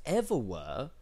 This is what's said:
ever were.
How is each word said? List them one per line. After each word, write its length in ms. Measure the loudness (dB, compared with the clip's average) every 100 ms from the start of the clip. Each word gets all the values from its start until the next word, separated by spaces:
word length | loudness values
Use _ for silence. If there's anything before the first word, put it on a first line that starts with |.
| 2
ever 300 | 2 4 2
were. 540 | 2 -4 -4 -4 -4 -8